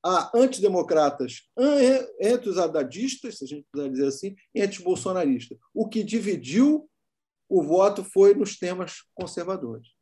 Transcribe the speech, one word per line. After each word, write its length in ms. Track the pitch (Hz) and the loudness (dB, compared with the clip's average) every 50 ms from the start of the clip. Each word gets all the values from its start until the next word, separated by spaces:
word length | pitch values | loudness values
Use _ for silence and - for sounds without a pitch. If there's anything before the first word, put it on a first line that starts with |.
| - | 0
Há 260 | 175 202 226 220 - - | 0 0 0 0 0 2
antidemocratas 1120 | 233 262 262 254 - 190 202 185 180 160 - 170 156 151 143 143 - 131 120 - - _ _ _ | 4 4 4 2 0 0 2 2 0 0 2 2 2 2 2 0 -2 -8 -8 -8 -16 _ _ _
an-, 500 | 233 254 294 294 285 254 254 269 254 - - - - | 0 2 2 4 4 4 4 4 2 -2 -6 -8 -2
entre 280 | 190 214 247 240 - 202 | 0 0 0 0 -2 -2
os 80 | 175 185 | 0 0
haddadistas, 800 | 175 160 156 156 139 123 117 190 240 269 - - - 233 - - | 0 0 0 -2 -2 -2 -6 -6 -6 -6 -6 -8 -12 -14 -12 -12
se 60 | 139 | -14
a 20 | |
gente 200 | 131 147 147 139 _ | -12 -12 -16 -16 _
puder 180 | - 143 143 131 | -10 -8 -6 -6
dizer 160 | 131 131 139 | -2 -2 -2
assim, 300 | 139 135 - - 196 196 _ _ _ _ | -2 -2 -6 -10 -12 -12 _ _ _ _
e 60 | 233 | -2
entre 180 | 202 202 196 - | -2 -2 -4 -4
os 60 | 175 | -2
bolsonaristas. 720 | 180 185 180 - 190 185 185 170 143 131 117 - - - _ _ _ | -2 -2 -2 -2 -4 -2 0 0 0 0 -2 -4 -12 -18 _ _ _
O 160 | _ 214 220 214 | _ -4 -4 -2
que 140 | - 220 | -2 -4
dividiu 880 | 202 - - 233 190 208 185 139 120 127 151 214 269 294 302 302 - _ _ _ _ _ _ _ _ _ _ _ _ _ | -4 -2 -4 -4 -2 -2 -4 -4 -6 -2 2 4 4 4 4 0 -2 _ _ _ _ _ _ _ _ _ _ _ _ _
o 140 | - 180 | 0 0
voto 420 | 147 147 165 185 196 208 202 202 190 | 2 4 4 4 4 4 2 -2 -10
foi 300 | - - 190 196 202 202 | -2 4 6 8 8 6
nos 240 | 294 - - - - | 6 2 -4 -4 -8
temas 380 | 185 180 185 185 180 170 - - _ _ _ | -6 -6 -6 -6 -8 -10 -12 -20 _ _ _
conservadores. 760 | - 185 165 - 180 170 180 190 185 135 117 113 110 117 _ _ _ | -12 -12 -10 -8 -8 -6 -6 -6 -6 -8 -10 -12 -14 -16 _ _ _